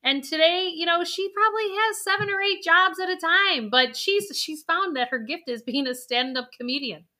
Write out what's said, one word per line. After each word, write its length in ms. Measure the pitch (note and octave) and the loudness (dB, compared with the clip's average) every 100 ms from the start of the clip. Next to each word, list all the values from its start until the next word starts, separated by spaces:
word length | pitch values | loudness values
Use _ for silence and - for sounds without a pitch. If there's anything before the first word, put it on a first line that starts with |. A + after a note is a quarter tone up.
and 220 | C4 C#4 | 0 -2
today, 440 | C4+ D#4 E4 F4+ F#4 | -2 2 4 4 -2
you 120 | D#4+ E4+ | -4 0
know, 180 | E4+ | 0
she 240 | F4 - G4 | 0 -4 -4
probably 360 | G4 G#4+ G#4+ G#4+ | 2 0 2 -4
has 340 | G4 A4 G#4 | 0 -2 -2
seven 280 | G4 G4+ G#4 | -2 0 0
or 100 | G4 | 0
eight 220 | G4+ F#4 | 0 0
jobs 340 | E4+ E4+ F#4 F4 | 4 6 6 0
at 120 | F#4 | -4
a 60 | F4+ | -2
time, 520 | E4 F4+ G4 D4+ G#3+ | 2 4 4 2 2
but 240 | B3 B3+ | 2 2
she's, 360 | - - G4+ G4+ - | 0 0 0 0 -6
she's 260 | - D4+ | -6 -8
found 340 | - E4+ G4 C#4 | -2 0 0 -2
that 120 | B3 | -2
her 80 | B3+ | -4
gift 300 | A3 E4+ C4+ | -4 -8 -6
is 140 | A#3+ | -8
being 240 | B3 C4+ C4 | -4 -2 -2
a 80 | |
stand-up 540 | B3 - A#3+ C4 B3+ B3 - | -6 -4 -2 -2 -4 -8 -10
comedian. 480 | B3 C#4 C4 D#3+ _ | -6 -4 -6 -10 _